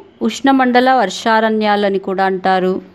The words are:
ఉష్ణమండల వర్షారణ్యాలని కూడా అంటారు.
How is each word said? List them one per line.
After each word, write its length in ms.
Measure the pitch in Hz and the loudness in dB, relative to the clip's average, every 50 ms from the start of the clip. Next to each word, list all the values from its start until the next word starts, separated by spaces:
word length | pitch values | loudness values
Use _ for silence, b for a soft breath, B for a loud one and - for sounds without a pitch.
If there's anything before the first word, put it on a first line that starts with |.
| - - _ - | -8 -16 _ -6
ఉష్ణమండల 720 | 226 226 220 - - 277 269 262 262 254 240 247 254 262 262 | -6 -6 -4 -2 0 0 2 2 2 2 2 2 4 4 2
వర్షారణ్యాలని 1040 | 254 208 190 - - - 233 220 220 220 220 220 214 214 208 208 208 208 196 196 190 | 2 0 -2 -4 -4 -2 0 2 2 2 0 0 0 0 0 0 0 0 0 -2 -2
కూడా 260 | 196 202 190 190 190 | -4 -4 -2 -2 0
అంటారు. 560 | 190 190 185 185 190 190 185 180 185 190 - - - | 0 -2 -2 0 0 0 0 0 -2 -2 -4 -8 -14